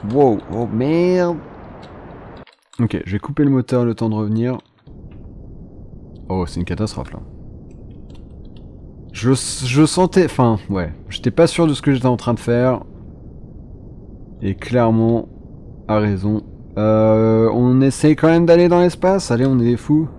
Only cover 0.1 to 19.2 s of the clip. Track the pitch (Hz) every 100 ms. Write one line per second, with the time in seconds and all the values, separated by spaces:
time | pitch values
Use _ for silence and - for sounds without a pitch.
0.1 | 131 139 104 - 104 120 107 131 165 175
1.1 | 180 175 160 147 - - - - - -
2.1 | - - - - _ _ - 117 - -
3.1 | 98 - 143 143 135 123 123 120 110 113
4.1 | 107 107 110 120 127 _ _ - - -
5.1 | - - - - - - - - - -
6.1 | - - 92 85 - 90 90 107 - -
7.1 | - - - - - - - - - -
8.1 | - - - - - - - - - -
9.1 | - 120 131 - - 127 131 156 - 185
10.1 | 185 165 - 123 107 - 98 78 - -
11.1 | - 123 - 170 - 165 139 147 135 127
12.1 | 120 - 117 - 120 127 120 - - -
13.1 | - - - - - - - - - -
14.1 | - - - 98 95 - 123 117 113 113
15.1 | 117 - - - - - - - 107 107
16.1 | 95 101 107 - - - - 107 110 110
17.1 | 110 110 110 113 110 123 127 135 - 151
18.1 | 151 160 165 170 170 175 175 175 - 185
19.1 | 190